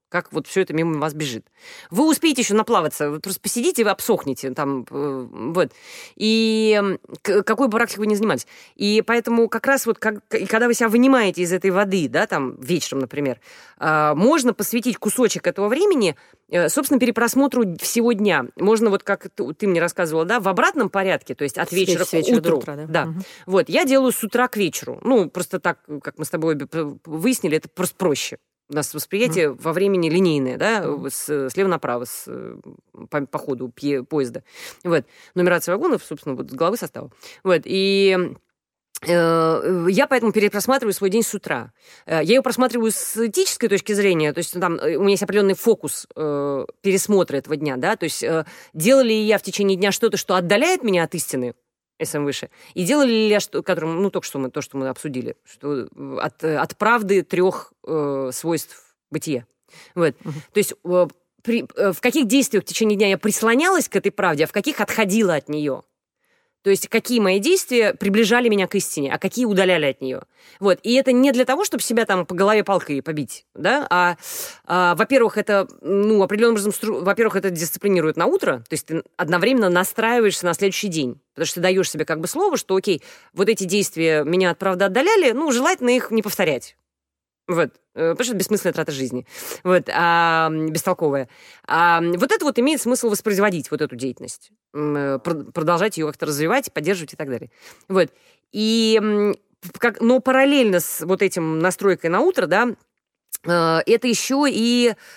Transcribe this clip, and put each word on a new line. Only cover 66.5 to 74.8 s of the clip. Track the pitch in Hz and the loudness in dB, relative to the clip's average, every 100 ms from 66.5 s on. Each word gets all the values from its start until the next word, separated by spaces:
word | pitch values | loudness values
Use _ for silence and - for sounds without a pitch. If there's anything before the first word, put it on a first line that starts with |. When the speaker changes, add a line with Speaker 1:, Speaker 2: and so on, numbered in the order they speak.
| _ | _
Speaker 1:
То | 196 | 0
есть | 190 - | 0 2
какие | 226 - 247 | -4 0 0
мои | 202 196 | 2 2
действия | 220 381 - 247 208 | 2 0 2 2 2
приближали | - 196 202 208 240 240 | 0 0 2 4 4 4
меня | 202 185 | 2 0
к | 202 | -2
истине, | - - 139 | -4 -6 -4
а | 143 | -2
какие | 190 - 247 | -4 -2 0
удаляли | 190 190 175 147 | 2 2 2 0
от | 131 | -4
неё. | 131 127 - _ - - | -8 -10 -12 _ -20 -2
Вот. | 196 180 | 0 2
И | 214 | 2
это | 247 262 | 2 4
не | 247 277 | 4 4
для | 247 254 | 4 2
того, | 277 | 0
чтобы | 370 269 | 0 -2
себя | - 233 220 | -2 0 0
там | 185 170 | 0 -2
по | 180 | 0
голове | 196 214 | 2 4
палкой | 202 190 - 139 | 2 0 0 -6
побить, | 143 151 131 - _ | -4 -6 -8 -12 _
да, | - 165 277 - | -4 0 0 0
а, | 180 175 170 - - - - - | 2 2 -2 -10 -12 -12 -16 -2
а, | 180 | 2